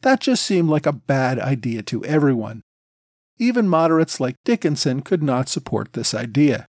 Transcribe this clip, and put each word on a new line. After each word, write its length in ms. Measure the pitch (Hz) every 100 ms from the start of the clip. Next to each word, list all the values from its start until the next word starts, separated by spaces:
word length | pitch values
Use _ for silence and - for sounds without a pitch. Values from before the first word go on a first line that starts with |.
That 200 | 262 262
just 240 | - 247
seemed 260 | - 190 165
like 160 | 151 147
a 60 |
bad 460 | 143 - 135 131 127
idea 440 | 120 135 120 113
to 220 | 101 113
everyone. 580 | - 151 143 123 107 113 - _ _ _ _ _ _ _
Even 300 | 240 240 202
moderates 520 | 165 165 160 160 -
like 160 | 131 131
Dickinson 580 | - 233 165 147 151 131
could 200 | - 156
not 280 | 147 123 123
support 420 | - - 107 107
this 220 | - 117
idea. 500 | 107 117 117 147 113 -